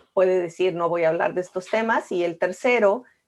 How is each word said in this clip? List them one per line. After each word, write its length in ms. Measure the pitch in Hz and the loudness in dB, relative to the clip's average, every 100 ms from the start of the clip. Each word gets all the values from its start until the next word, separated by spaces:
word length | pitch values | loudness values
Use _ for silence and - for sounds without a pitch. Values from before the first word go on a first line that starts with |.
| _ | _
puede 280 | 196 185 185 | 0 2 2
decir, 340 | 175 - 185 | -2 -2 -2
"No 140 | 170 170 | 0 -2
voy 160 | 170 | 0
a 60 | 160 | 0
hablar 240 | 170 180 | 0 -2
de 60 | 180 | -4
estos 280 | 180 185 - | -6 -10 -4
temas". 420 | 220 226 262 - | -4 0 -2 -2
Y 120 | 180 | -4
el 140 | 175 165 | -4 -2
tercero, 640 | 180 185 254 240 202 240 - _ | -4 -2 0 2 2 2 -4 _